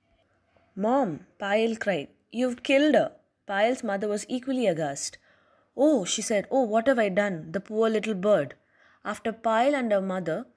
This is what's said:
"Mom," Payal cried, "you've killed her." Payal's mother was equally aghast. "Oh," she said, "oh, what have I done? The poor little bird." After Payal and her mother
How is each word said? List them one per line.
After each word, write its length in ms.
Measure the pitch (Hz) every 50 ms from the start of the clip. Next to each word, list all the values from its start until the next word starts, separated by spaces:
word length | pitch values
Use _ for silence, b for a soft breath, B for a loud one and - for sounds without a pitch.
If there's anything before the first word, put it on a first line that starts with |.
| _ _ _ _ _ _ _ _ _ _ _ _ _ _ -
"Mom," 500 | 190 202 226 262 285 247 180 147 - - _ _ -
Payal 400 | 202 196 202 220 226 233 220 -
cried, 300 | - 208 180 147 139 - _ _ _ _
"you've 320 | - 233 254 254 240 - -
killed 320 | - 269 277 302 311 247
her." 160 | 190 147 - - _ _ _ _ _ -
Payal's 360 | - 196 196 214 240 262 254 240
mother 240 | 208 196 196 214
was 180 | 208 208 208 - -
equally 360 | 254 247 254 269 254 254 233
aghast. 500 | 190 165 160 156 139 139 - - - - b b b b b b b b b b b b
"Oh," 300 | 240 277 311 302 220 175
she 160 | - - 220
said, 260 | - - 220 196 - -
"oh, 140 | - 269 247
what 240 | 202 214 226 226
have 120 | 269 262 240
I 100 | 214 196
done? 420 | 180 202 202 202 180 156 156 160
The 80 | 165 196
poor 300 | - - 214 220 226 226
little 240 | 220 208 202 220 214
bird." 420 | 180 190 214 202 160 139 135 - b b b b b b b b b b
After 300 | 196 208 - - 233 220
Payal 420 | 226 - 226 220 226 254 285 294 269
and 120 | 247 220
her 100 | 202 190
mother 440 | 190 190 185 190 170 160 156 214 262 _ _